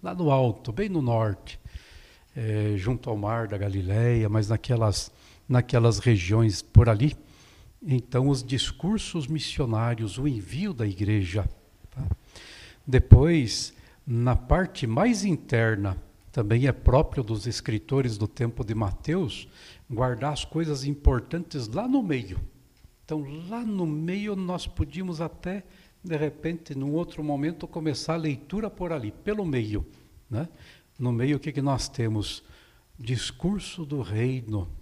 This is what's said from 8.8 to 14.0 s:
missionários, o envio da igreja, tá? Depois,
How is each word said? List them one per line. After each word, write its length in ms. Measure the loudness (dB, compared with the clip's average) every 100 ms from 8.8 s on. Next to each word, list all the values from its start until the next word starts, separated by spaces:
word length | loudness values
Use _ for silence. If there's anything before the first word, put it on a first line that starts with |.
| -2 -2 -4 -6 -4
missionários, 920 | -4 -6 -4 0 0 0 -2 -4 -2
o 80 | -2
envio 480 | -2 -6 -6 -6
da 100 | -2
igreja, 640 | -4 -2 0 2 0 -2 -4 -6 _ _ -20
tá? 120 | -8 -4 -6 -8 -20 -20 -20 -20 -18
Depois, 880 | 0 2 12 12 12 4 2 -2 -8 -14 -20 -18